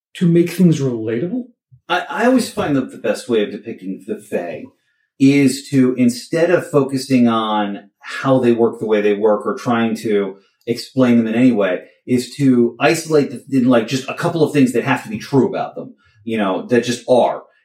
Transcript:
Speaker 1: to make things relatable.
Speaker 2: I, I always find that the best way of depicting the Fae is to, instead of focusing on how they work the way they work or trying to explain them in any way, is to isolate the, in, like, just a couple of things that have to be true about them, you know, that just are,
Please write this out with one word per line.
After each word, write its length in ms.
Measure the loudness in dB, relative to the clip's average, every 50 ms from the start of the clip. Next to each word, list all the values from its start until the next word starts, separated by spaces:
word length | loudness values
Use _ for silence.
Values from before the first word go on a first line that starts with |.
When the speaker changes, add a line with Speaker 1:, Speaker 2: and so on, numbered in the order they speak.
| _ _ _
Speaker 1:
to 120 | 0 0
make 240 | 2 4 4 2 0
things 300 | 2 2 4 4 4 2
relatable. 640 | 0 -4 -4 -4 -4 -4 -4 -4 -4 -4 -6 -8 -10 -12 _ _ _ _ _ _ _ -4
Speaker 2:
I, 180 | -4 -4 -4 -6
I 180 | -4 0 2
always 220 | 2 4 2 0 -2
find 240 | -4 -6 -2 -2 -2
that 140 | -2 -2 -4
the 60 | -12 -8
best 300 | -4 -4 -4 -4 -2 -2
way 140 | 0 0
of 80 | 0 -2
depicting 520 | -6 -10 -12 -12 -14 -12 -10 -12 -12 -12 -10
the 120 | -12 -12 -12
Fae 460 | -10 -8 -8 -6 -6 -8 -10 -12 -14 -18 _ _ _ _ _ _ _ _ _ _
is 500 | 4 4 6 6 4 2 2 -2 -8 -2
to, 240 | 0 2 2 2 2
instead 540 | 2 0 0 0 -2 -8 -6 0 0 2 2
of 200 | 2 0 0 0
focusing 580 | 0 0 0 0 -4 -6 -2 0 2 4 4 4
on 600 | 2 0 -2 -2 -2 -2 -2 -4 -6 -10 -14 _ _ _
how 380 | -16 -14 -12 -6 0 0 2 4
they 140 | 4 2
work 260 | 4 4 2 0 0 -4
the 80 | -2
way 140 | 0 0 2
they 140 | 2 2 0
work 320 | 2 2 2 2 0 -2
or 80 | -6 -6
trying 400 | -4 -4 -2 0 0 0 -2 -2
to 400 | -4 -4 -2 0 0 -2 -4 -8 -14 _ _ _ _ _
explain 500 | -6 -6 -6 -6 -6 _ 2 2 4 4
them 100 | 2 2
in 80 | 2 0
any 180 | 2 4 4
way, 320 | 4 2 0 0 -2 -4 -8 -16 _ _ _
is 280 | -4 -2 -2 -2 -6 -4
to 400 | 0 2 2 4 4 2 0 0 0
isolate 500 | 0 0 0 0 -2 0 0 0 0 0
the, 120 | -6 -12 -10 -4 -2 0
in, 80 | 2 4
like, 180 | 2 2 2
just 220 | 0 -4 -6 -6 -8
a 60 | -10
couple 280 | -6 -6 -4 0 0
of 100 | 0 0
things 200 | 2 2 2 2
that 120 | 2 -2 -2
have 180 | -2 -4 -4 -4
to 40 | -8
be 80 | -10 -10
true 280 | -8 0 0 2 2 2
about 260 | -2 -6 -8 -8 -10
them, 200 | -14 -16 -16 -20 _ _ _ _ _ _
you 120 | -6 -4
know, 300 | -4 -2 -2 -4 -6 -2
that 180 | 0 0 0 2
just 200 | 0 -6 -6 0 2
are, 360 | 2 4 4 2 -2 -6 -12 _ _ _ _